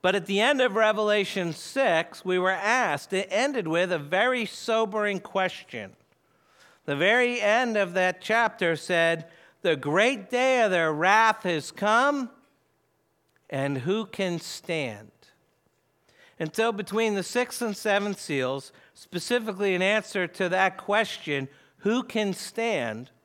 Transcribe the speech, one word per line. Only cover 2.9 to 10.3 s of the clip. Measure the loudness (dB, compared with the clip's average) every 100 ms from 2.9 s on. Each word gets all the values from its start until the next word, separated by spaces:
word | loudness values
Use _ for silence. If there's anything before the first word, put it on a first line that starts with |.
| -2 -2
it | -4 -2
ended | 0 0 -2 0
with | 0 0
a | -2
very | -2 0 2 0
sobering | -4 -8 -2 0 0 -2 -2 -4
question. | -4 -2 -2 -4 -14 -12 -12 -16 _ _ _ _ _ _ -20 _ -6
The | 0
very | 4 4 2 0
end | 2 2 2 0
of | 0
that | 2 0 -2
chapter | -2 2 2 0 -2
said, | -2 0 2 4 2 -6 -20 -20 _
"The | 0 0
great | 2 4 2 0 -4